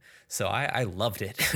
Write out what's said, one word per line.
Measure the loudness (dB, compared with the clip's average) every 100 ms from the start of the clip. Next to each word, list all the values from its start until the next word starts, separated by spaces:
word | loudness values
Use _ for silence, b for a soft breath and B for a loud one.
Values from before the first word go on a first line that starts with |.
| B B B
So | -2 0
I, | 2 0
I | 0 0
loved | 0 0 0
it. | -6 0 2